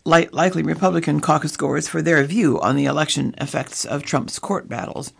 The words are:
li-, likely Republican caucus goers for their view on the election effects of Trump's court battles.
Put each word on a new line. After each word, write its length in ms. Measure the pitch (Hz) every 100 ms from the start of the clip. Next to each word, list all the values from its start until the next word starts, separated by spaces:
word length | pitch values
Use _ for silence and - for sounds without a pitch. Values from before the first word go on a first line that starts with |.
| -
li-, 240 | 165 -
likely 300 | 127 180 180
Republican 600 | 160 165 190 170 160 151
caucus 360 | - 151 151 -
goers 300 | 139 143 156
for 160 | 165
their 200 | 160 156
view 380 | 139 208 170 104
on 140 | 87 139
the 100 | 139
election 480 | 143 151 175 143 120
effects 440 | 143 - - -
of 200 | - 139
Trump's 340 | - 143 113 -
court 320 | - 190 -
battles. 420 | - - - 117 -